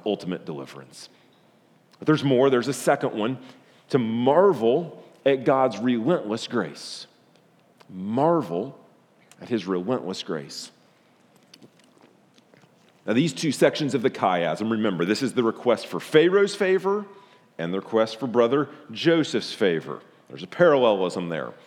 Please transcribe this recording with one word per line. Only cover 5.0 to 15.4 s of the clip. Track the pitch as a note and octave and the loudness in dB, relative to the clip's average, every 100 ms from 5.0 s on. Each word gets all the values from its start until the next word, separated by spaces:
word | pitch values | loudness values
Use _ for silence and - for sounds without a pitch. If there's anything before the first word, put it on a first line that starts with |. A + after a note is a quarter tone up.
| - _ - | -20 _ 0
at | C3+ B2 | 2 2
God's | C3+ C3 G2+ | 2 2 0
relentless | A#2+ A#2+ A#2 F3 G#2 A2+ - | 0 0 2 0 -2 -6 -4
grace. | A#2 E2 C#2 - - - _ _ _ _ _ _ _ - | -4 -4 -8 -16 -16 -18 _ _ _ _ _ _ _ -18
Marvel | F#2+ G2 A#2 D#3 E3+ A2 E2+ B2+ - - _ _ _ _ _ | -10 -6 0 2 2 0 -4 -6 -10 -20 _ _ _ _ _
at | - | -6
his | A#2 F2+ | -4 -2
relentless | F#2 F#2 B2+ F2 G2 | -2 -2 -4 -4 -8
grace. | - E2 D2 - - _ _ _ _ _ _ _ _ - - _ _ _ _ _ _ _ _ _ _ _ _ _ - | -8 -8 -8 -14 -16 _ _ _ _ _ _ _ _ -20 -20 _ _ _ _ _ _ _ _ _ _ _ _ _ -2
Now, | |
these | A2+ E3 | 0 0
two | - D#3+ | 0 -4
sections | B2 D#3 - D3 B2+ | 2 2 2 -2 0
of | |
the | A#2+ | 0
chiasm, | - G2+ F2+ E2 D#2+ G#2+ | 2 2 2 0 -2 -2
remember, | A2+ G#2+ F2 F2 | 0 0 0 0
this | G#2+ | 0
is | C3 | 0
the | F#2+ | 0